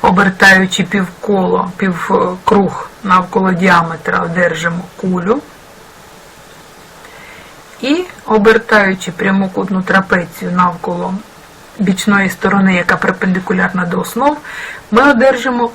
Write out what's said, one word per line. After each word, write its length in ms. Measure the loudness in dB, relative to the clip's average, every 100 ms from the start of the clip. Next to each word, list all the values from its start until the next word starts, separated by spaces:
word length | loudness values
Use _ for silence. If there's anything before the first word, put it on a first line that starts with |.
Обертаючи 800 | 2 4 2 4 6 6 2 -2
півколо, 880 | -2 -2 -4 -6 -2 0 2 0 -2 -4
півкруг 1120 | -4 -4 -2 0 0 -2 2 2 2 -2 -14 -12
навколо 500 | 0 0 2 0 0
діаметра, 680 | 2 4 4 2 -6 -4 -4
одержимо 640 | -2 0 0 0 -4 -6 -10 -8
кулю. 460 | -4 -2 0 -2 -4 -20 -20 -20 -20 -20 -20 -20 -20 -20 -20 -20 -20 -20 -20 -20 -20 -20 -20 -20 -20 -20 -20 -8
І 240 | -2 -2 -2 -12 0
обертаючи 880 | 2 4 4 4 2 2 -2 -6
прямокутну 680 | -4 -2 0 -2 -4 -4 -4
трапецію 680 | 0 0 2 -2 -2 -10 -6
навколо 640 | 0 0 -2 -8 -6 -6 -8 -10 -20 -20 -20 -20 -4
бічної 500 | -2 0 2 2 0
сторони, 460 | -2 0 2 2 2
яка 220 | 0 0
перпендикулярна 880 | 0 -2 -2 -2 -2 -2 -2 -2 -4
до 140 | -4
основ, 380 | -4 0 0 0 -10 -14 -14 -16 0
ми 200 | 4 4
одержимо 600 | 4 4 2 -2 -2 -4